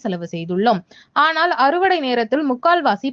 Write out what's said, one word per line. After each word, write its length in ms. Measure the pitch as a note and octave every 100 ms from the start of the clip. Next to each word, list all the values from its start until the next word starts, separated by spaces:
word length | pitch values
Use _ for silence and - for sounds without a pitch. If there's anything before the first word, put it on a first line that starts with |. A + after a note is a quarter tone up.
செலவு 240 | A3 F3 E3+
செய்துள்ளோம். 480 | E3+ E3 F3+ A#3 F#3+ - - _ C#4 D#4
ஆனால் 260 | D#4+ F4 A#3+ C4+
அறுவடை 320 | F4 F#4+ F4+ C4
நேரத்தில் 400 | A#3+ A3+ C#4 C#4+
முக்கால்வாசி 580 | B3 E4+ F4 C#4 G3+ C4+